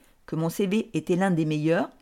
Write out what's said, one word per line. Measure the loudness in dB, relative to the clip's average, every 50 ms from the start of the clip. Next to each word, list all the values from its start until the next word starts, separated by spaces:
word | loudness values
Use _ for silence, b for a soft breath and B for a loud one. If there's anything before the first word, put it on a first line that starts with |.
| b b b b b
que | -8 -4
mon | -2 -2 -2
C | 0 -2 0 2
V | 2 0 0 -2 -4
était | -6 -2 0 0
l'un | 2 2 2
des | 2 2 2
meilleurs, | 0 0 0 0 2 2 0 0 -4 -8 b